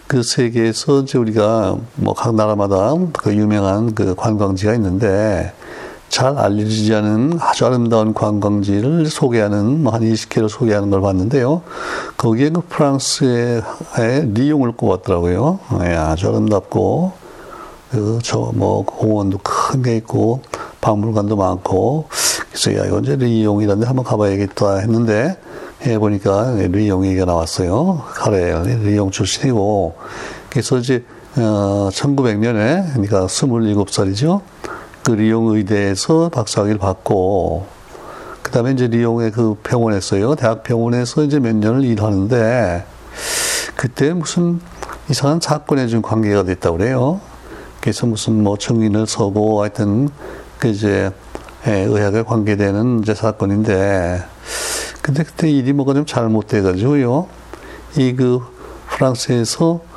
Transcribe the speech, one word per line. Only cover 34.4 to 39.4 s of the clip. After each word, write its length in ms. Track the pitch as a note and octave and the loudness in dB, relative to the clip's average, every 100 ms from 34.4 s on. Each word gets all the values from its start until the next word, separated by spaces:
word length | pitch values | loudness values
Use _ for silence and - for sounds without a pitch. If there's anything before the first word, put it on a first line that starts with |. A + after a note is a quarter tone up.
| - - - - - - | -4 -16 -16 -14 -18 -4
그 80 | - | 0
리옹 440 | A2 A2 A2+ A2+ G#2+ | 2 2 2 2 2
의대에서 720 | F#2+ G#2 G2 F#2+ - D#3+ E3+ | 2 0 0 0 2 2 2
박사학위를 500 | B2+ G#2+ - G#2 G#2+ | 0 -2 0 2 2
받고, 840 | G2 F#2 - G#2 F#2 G2+ E2+ E2+ F#2+ - - - - - - - | 0 -2 0 0 2 0 0 -4 -8 -16 -20 -20 -18 -16 -16 -14
그다음에 300 | - B2 A#2+ | -2 0 2
이제 160 | C3 B2 | 2 2
리옹의 440 | A#2 A#2 A#2 A2+ | 2 2 0 0
그 240 | G#2+ | 0